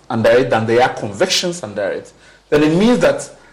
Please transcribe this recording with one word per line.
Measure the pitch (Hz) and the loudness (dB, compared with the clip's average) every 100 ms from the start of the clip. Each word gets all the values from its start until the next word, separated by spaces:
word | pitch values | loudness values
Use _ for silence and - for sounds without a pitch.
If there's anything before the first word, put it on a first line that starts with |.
| - | -8
under | 117 110 | 0 2
it | 120 127 | 4 2
than | 117 110 | 0 2
there | 117 | 2
are | 131 | 2
convictions | - 110 101 180 - 180 175 | 0 -8 -4 -2 -2 -4 -8
under | 104 101 95 | -10 -6 -6
it. | 73 - _ _ _ _ | -6 -12 _ _ _ _
Then | 151 | 0
it | 151 170 | 2 2
means | 220 233 | 2 2
that | 160 139 - - _ | 0 -2 -8 -20 _